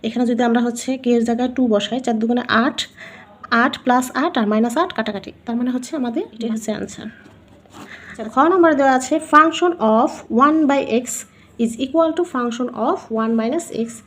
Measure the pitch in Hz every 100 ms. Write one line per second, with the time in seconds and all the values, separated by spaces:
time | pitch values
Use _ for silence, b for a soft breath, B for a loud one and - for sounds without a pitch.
0 | 226 233 240 233 240 233 240 233 - 262
1 | 247 240 233 233 254 254 254 202 - 247
2 | 254 220 226 240 - 220 254 - - B
3 | B B B - - 233 254 285 - 247
4 | 254 - 320 349 208 214 233 247 370 -
5 | 220 196 - - - 233 247 247 247 320
6 | 240 233 440 - 226 220 - 208 196 -
7 | 220 - - - - - - B B B
8 | B - 220 254 311 370 339 285 269 262
9 | 262 311 311 302 320 320 359 349 220 220
10 | 285 - - 226 285 311 294 285 - 226
11 | 254 - - b b - 226 - 262 311
12 | 330 320 349 262 240 233 247 226 240 381
13 | - 226 226 226 226 320 - - 233 -